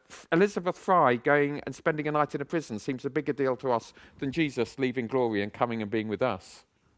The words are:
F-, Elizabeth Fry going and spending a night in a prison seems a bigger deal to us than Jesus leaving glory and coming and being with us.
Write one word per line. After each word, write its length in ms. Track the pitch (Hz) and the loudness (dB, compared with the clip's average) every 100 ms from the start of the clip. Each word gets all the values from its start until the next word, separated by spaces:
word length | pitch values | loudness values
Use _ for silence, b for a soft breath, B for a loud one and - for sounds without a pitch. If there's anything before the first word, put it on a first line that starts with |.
| _ | _
F-, 200 | - - | -18 0
Elizabeth 480 | 165 202 202 180 - | 4 4 2 -4 -4
Fry 380 | - 185 139 123 | 2 4 6 4
going 440 | 143 147 143 143 - | 4 4 2 -2 -8
and 80 | |
spending 320 | 131 - 156 151 | -6 -4 -2 0
a 60 | |
night 240 | 147 143 147 | 0 0 -2
in 40 | |
a 40 | |
prison 340 | 139 170 143 107 | -4 -6 -4 -8
seems 260 | - 127 | -6 -6
a 60 | 139 | -4
bigger 220 | 143 147 | -4 -2
deal 240 | 135 131 120 | -2 -2 -2
to 160 | 135 | 0
us 200 | 117 - - B B | -2 -4 -18 B B
than 100 | 139 | -6
Jesus 480 | 131 151 127 113 - | -2 -2 0 -4 -2
leaving 300 | 135 123 113 | -2 -2 -2
glory 340 | 131 120 104 | 0 2 0
and 100 | 101 | -2
coming 300 | - 120 113 | -2 -2 -2
and 80 | 104 | -2
being 160 | 110 110 | -2 -2
with 160 | 101 | -2
us. 420 | 127 95 - - _ _ _ | -2 -2 -8 -20 _ _ _